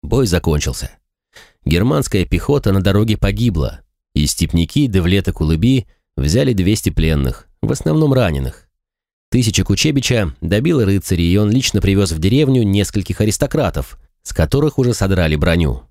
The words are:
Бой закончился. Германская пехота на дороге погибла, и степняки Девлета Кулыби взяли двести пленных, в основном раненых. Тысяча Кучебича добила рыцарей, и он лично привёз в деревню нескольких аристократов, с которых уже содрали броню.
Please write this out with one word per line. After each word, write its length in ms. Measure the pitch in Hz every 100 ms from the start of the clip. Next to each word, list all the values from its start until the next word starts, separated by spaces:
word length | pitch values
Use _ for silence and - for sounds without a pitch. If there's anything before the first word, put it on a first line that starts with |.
Бой 240 | 73 139 123
закончился. 640 | 85 - 76 - - - _ _ _ _ - - _
Германская 600 | - 82 113 151 127 101 87
пехота 460 | 87 - 143 -
на 80 | 98
дороге 360 | 95 98 110 107
погибла, 640 | 98 101 120 82 62 - _ _ _
и 100 | - 73
степняки 600 | - - 85 85 - 139
Девлета 460 | 95 85 98 95
Кулыби 560 | - 78 80 117 131 - _ _ -
взяли 360 | 69 98 139
двести 380 | 104 90 110 -
пленных, 580 | 78 80 76 65 - _ _
в 120 | -
основном 400 | 131 165 151 151
раненых. 560 | 131 104 69 65 - _ _ _ _ _ _ _
Тысяча 340 | 127 113 98
Кучебича 680 | - - 156 139 127 120 92 -
добила 440 | 80 101 147 160
рыцарей, 480 | 101 98 - 90 85
и 40 | 95
он 120 | 104
лично 300 | 120 123 104
привёз 320 | 98 98 95
в 80 | 80
деревню 420 | 87 127 147 131
нескольких 580 | 107 98 98 107 92 -
аристократов, 800 | 107 - 143 - 110 76 67 - _ _
с 100 | -
которых 460 | - 80 135 151 -
уже 160 | 123
содрали 400 | 117 98 95 80
броню. 480 | 78 80 85 78 62 -